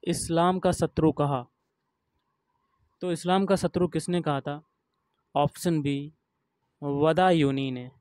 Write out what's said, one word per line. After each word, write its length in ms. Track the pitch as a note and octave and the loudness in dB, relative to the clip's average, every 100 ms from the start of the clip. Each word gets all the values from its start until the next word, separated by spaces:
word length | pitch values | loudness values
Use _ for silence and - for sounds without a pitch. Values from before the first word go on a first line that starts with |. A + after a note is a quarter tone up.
इस्लाम 560 | - E3 - E3 F3 F#3 | -6 -6 -2 0 2 2
का 120 | F3+ | 0
शत्रु 400 | E3+ E3 - D#3 | 0 -2 2 2
कहा? 340 | - C#3+ C3+ A#2+ _ _ _ _ _ _ _ _ _ _ _ _ _ _ _ | 2 0 -2 -6 _ _ _ _ _ _ _ _ _ _ _ _ _ _ _
तो 100 | F3+ | -6
इस्लाम 340 | E3+ F3 F#3+ G3 | -4 0 0 2
का 100 | F#3+ | 0
शत्रु 320 | F3 F3 F3+ | 0 0 0
किसने 340 | D#3+ - F3 | -2 -4 -4
कहा 200 | D#3+ C#3+ | -2 -4
था? 200 | C#3+ D3 - _ _ _ _ _ _ C#3+ | -4 -10 -14 _ _ _ _ _ _ 0
ऑप्शन 460 | C#3+ - F3 D#3+ | 0 0 -2 0
बी, 320 | C#3+ C#3 D3 - _ _ _ _ _ _ | -2 -4 -6 -16 _ _ _ _ _ _
वदायूनी 880 | C#3+ C#3 D#3 D#3+ F#3 E3+ C#3 C3+ C3+ | -6 0 2 4 4 4 2 0 -4
ने। 200 | B2+ B2 - | -8 -12 -20